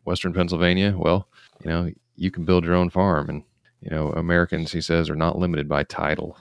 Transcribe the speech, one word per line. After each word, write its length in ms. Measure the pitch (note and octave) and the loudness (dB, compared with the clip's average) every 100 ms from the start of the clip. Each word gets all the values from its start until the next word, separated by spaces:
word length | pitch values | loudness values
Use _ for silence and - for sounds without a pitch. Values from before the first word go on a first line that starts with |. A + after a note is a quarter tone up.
Western 300 | - F2+ F#2 | -4 -2 -2
Pennsylvania, 640 | F2 E2+ E2+ F2 F2+ G2+ F#2+ | 0 0 2 2 4 2 2
well, 300 | D#2+ F#2+ - _ - _ | 2 0 -2 _ -20 _
you 80 | D#2+ | -4
know, 200 | E2 F2 - _ - | -2 -2 -6 _ -6
you 160 | F#2 | -6
can 140 | F2+ E2 | -4 2
build 180 | F2+ | 2
your 120 | E2+ F2+ | 4 2
own 140 | F2+ | 2
farm. 400 | F#2 G2 D#2 D2 | 2 2 2 0
And, 140 | D2 - _ _ _ | -8 -10 _ _ _
you 80 | - | -8
know, 220 | D#2 D2+ | -4 -2
Americans, 600 | D#2+ E2+ F2 F2 D#2 D#2+ | -2 2 2 2 -2 -4
he 100 | E2 | -6
says, 280 | - E2+ D#2 | 0 0 0
are 60 | D2+ | 0
not 220 | E2 - | 0 0
limited 280 | F2 D#2 D2 | 0 0 0
by 160 | D2 | -2
title, 540 | D2 - D2 D2+ D#2 - | -2 -4 -2 -2 -6 -12